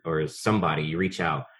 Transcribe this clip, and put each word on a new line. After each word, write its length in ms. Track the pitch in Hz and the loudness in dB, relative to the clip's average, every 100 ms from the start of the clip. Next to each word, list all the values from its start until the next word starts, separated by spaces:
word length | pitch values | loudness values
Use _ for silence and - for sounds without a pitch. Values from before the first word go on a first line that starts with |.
or 220 | 82 78 76 | -2 -2 -2
somebody, 560 | - 113 107 85 78 | -2 0 2 2 0
you 160 | 78 82 | 0 0
reach 220 | 92 95 | -2 0
out, 260 | 85 73 - - | 0 0 -4 -16